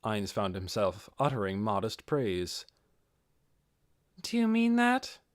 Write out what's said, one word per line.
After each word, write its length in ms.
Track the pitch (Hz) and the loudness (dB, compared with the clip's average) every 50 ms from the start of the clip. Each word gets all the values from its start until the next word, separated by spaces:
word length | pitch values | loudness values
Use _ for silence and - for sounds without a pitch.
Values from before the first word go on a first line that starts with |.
| - | -2
Ainz 280 | 113 107 104 101 95 | -2 -2 -2 -2 -4
found 240 | - 107 104 95 92 | -2 -2 -2 -2 -2
himself 540 | 95 92 92 - 113 104 92 90 104 - - _ - | -4 -8 -4 -2 0 0 0 0 -4 -16 -20 _ -2
uttering 420 | 139 143 139 120 101 95 95 98 | -2 0 0 0 -2 -2 -2 -2
modest 440 | 107 110 104 98 92 110 - - - | 0 0 0 0 -2 -2 -6 -8 -6
praise. 600 | - 156 143 127 104 92 90 90 87 - - - _ _ _ _ _ _ _ _ _ _ _ _ _ _ _ _ _ _ _ _ _ _ _ _ _ _ _ _ _ _ - | -2 -2 0 0 0 0 -2 -2 -4 -6 -10 -12 _ _ _ _ _ _ _ _ _ _ _ _ _ _ _ _ _ _ _ _ _ _ _ _ _ _ _ _ _ _ -14
Do 160 | - - - | -10 -4 0
you 100 | 233 233 | 2 2
mean 280 | 220 220 226 233 233 233 | 4 4 4 4 4 4
that? 440 | 240 240 240 247 262 - - - - _ _ | 4 4 4 2 2 -2 -6 -16 -18 _ _